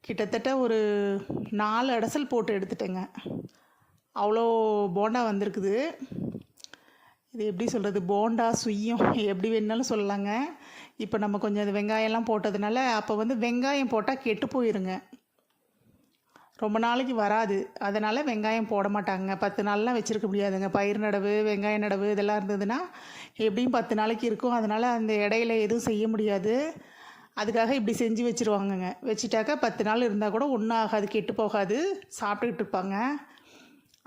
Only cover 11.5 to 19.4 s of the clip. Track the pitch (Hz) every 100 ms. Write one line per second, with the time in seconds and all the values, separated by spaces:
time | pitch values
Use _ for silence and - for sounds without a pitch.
11.5 | 208 208 202 208 220 220 226 226 214 214
12.5 | 196 208 233 262 226 214 214 220 247 240
13.5 | 240 262 285 262 226 208 262 240 214 247
14.5 | 262 240 208 185 185 - - _ _ _
15.5 | _ _ _ _ _ _ _ _ - -
16.5 | _ 320 302 233 240 262 240 208 214 220
17.5 | 196 - - 202 202 214 226 302 220 214
18.5 | 226 214 208 196 202 202 190 190 190